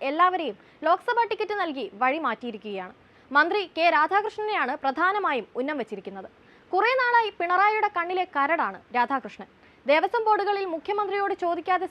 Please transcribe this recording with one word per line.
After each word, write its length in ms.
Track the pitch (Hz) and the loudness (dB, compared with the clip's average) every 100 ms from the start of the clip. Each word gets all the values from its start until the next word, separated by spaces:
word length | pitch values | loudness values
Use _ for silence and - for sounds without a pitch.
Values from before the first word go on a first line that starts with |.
| 269 | -2
എല്ലാവരെയും 480 | 302 359 359 294 202 - _ 311 | 2 2 2 -4 -8 -16 _ 0
ലോക്സഭാ 380 | 349 - 466 440 | 0 0 0 0
ടിക്കറ്റ് 260 | 392 403 415 | -2 -4 -4
നൽകി 220 | 339 277 208 202 | -4 -6 -8 -2
വഴിമാറ്റിയിരിക്കുകയാണ്. 920 | 254 302 277 220 247 214 214 196 185 - _ _ - | -2 0 -2 -4 -8 -10 -10 -10 -10 -16 _ _ 0
മന്ത്രി 300 | 285 330 415 359 - | 2 4 0 -2 0
കെ 80 | 339 311 | 2 4
രാധാകൃഷ്ണനെയാണ് 760 | 311 392 427 427 427 392 262 294 | 4 2 0 -4 -2 -2 -2 -2
പ്രധാനമായും 640 | 269 262 349 415 359 269 - - | -2 0 0 2 0 -2 -4 -6
ഉന്നം 160 | 269 302 | -4 -4
വച്ചിരിക്കുന്നത്. 480 | 226 196 190 196 185 _ - - - | -6 -10 -12 -14 -16 _ -20 -20 -4
കുറേ 200 | 359 427 523 | 0 2 2
നാളായി 280 | 494 480 440 - | 4 4 2 -2
പിണറായിയുടെ 500 | 349 359 415 427 415 381 | 0 4 4 2 0 0
കണ്ണിലെ 300 | 339 370 359 294 | -2 -2 -2 0
കരടാണ് 440 | 277 330 220 190 - 240 | 0 0 -2 -6 -4 -2
രാധാകൃഷ്ണൻ. 500 | 240 269 220 - 202 _ - _ 233 | 0 -2 -6 -14 -20 _ -20 _ 2
ദേവസ്വം 340 | 302 381 480 440 | 2 2 2 2
ബോർഡുകളിൽ 380 | 427 403 403 381 | 2 2 -2 -4
മുഖ്യമന്ത്രിയോട് 640 | 320 349 403 403 403 403 392 | -6 -4 -4 -2 -2 -2 -2
ചോദിക്കാതെ 440 | 349 349 339 370 349 | -2 -2 -2 -2 -2